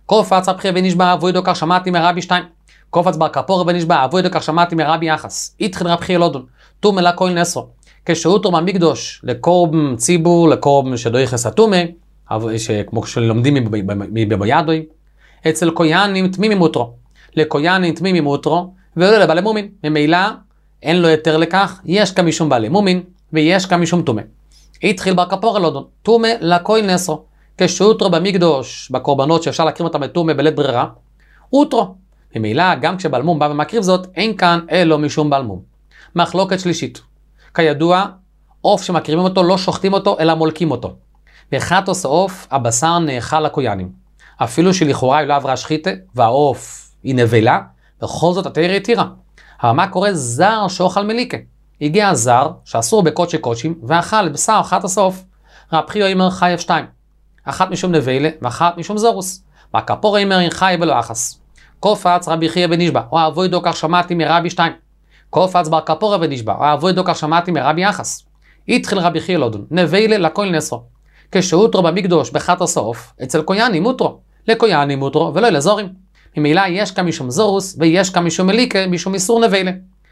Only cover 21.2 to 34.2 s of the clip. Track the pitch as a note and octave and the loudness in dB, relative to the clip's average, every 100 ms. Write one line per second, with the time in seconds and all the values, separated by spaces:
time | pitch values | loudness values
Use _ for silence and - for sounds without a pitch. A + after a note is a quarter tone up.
21.2 | D#3+ D#3 E3 F#3 F#3+ - - G3 G3 - | 2 0 2 0 0 -4 -2 0 0 2
22.2 | E3 D3+ D#3 B2 G#2+ F#3+ G3 F3+ - _ | 0 0 0 0 0 0 2 0 -4 _
23.2 | - D#3 D#3 F#3+ F#3+ F3 E3+ F3 D#3 G#2+ | -6 0 2 2 2 0 2 0 0 -4
24.2 | - _ _ _ _ - F#3 - F#3 F3+ | -6 _ _ _ _ -4 -2 0 0 0
25.2 | F3+ F#3+ G#3+ G3+ E3 C#3 - _ G#3 A#3 | 0 0 -2 0 0 -2 -10 _ 2 2
26.2 | A3+ A3+ E3 F3 F3 A3 G3+ F3+ F3+ D3+ | 2 0 0 0 2 0 2 0 -2 -8
27.2 | - _ _ - F3+ F#3 G3+ A3 G3 E3 | -10 _ _ -2 -2 2 4 4 2 0
28.2 | F#3+ F3+ E3+ C#3 A#2 - - B2+ C#3+ C3+ | 0 2 2 2 -4 -14 -8 -4 0 0
29.2 | C3+ E3 D#3 - D#3+ - E3+ D3 C3+ F3 | 2 0 0 -2 -2 -2 -4 -4 -4 -2
30.2 | D#3+ C#3 D3+ D#3 C#3 A#2+ C#3+ - _ _ | -2 2 0 0 0 -2 -4 -8 _ _
31.2 | _ _ - C4+ D4 A#3 F#3+ - _ _ | _ _ -2 2 2 0 -2 -6 _ _
32.2 | _ A#2 G#2+ B2+ F#3 C#3+ D#3 F#3 E3 B2+ | _ -6 -2 0 2 0 -2 -2 -4 -2
33.2 | D#3 D#3+ D3 D3 D3+ A#3 F#3 F3+ F#3 - | 0 0 0 -2 -2 -2 0 0 -2 -4